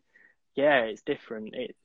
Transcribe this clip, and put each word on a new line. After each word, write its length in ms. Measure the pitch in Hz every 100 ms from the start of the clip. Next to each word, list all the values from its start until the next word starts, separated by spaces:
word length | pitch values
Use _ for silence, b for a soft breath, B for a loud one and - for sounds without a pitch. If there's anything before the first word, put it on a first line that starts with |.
| b b b b _ -
yeah, 240 | 147 139
it's 200 | 113 101
different. 540 | - 139 - 110 107 123
It, 200 | 120 -